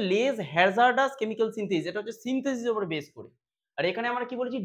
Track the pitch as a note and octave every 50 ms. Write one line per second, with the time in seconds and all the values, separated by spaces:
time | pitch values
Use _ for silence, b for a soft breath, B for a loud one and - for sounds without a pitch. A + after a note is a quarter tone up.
0 | G#3+ F#3 F#3 G#3 A#3+ C#4 C4 A3 F3 C3+ D3 E3 F3+ G3 F#3+ A3 A#3+ B3+ B3 B3
1 | C4+ C4 C4+ - A3 G#3+ A3 A3+ A3+ A3 G#3 A3 G#3 F3 F#3+ D#3+ D3+ F3 - G#3+
2 | G3+ A3 A3+ - - A#3+ C4 C4+ C4 C#4 C4 A#3+ A#3 A#3+ A3+ G#3+ G3+ E3 D#3+ D3+
3 | D3 - _ - B2+ - _ _ _ _ _ _ _ _ _ - D3+ F3+ F#3 A#3
4 | A#3 A#3+ A#3+ B3 B3 A#3+ B3+ A#3 B3+ A#3+ A#3+ C4 F#3+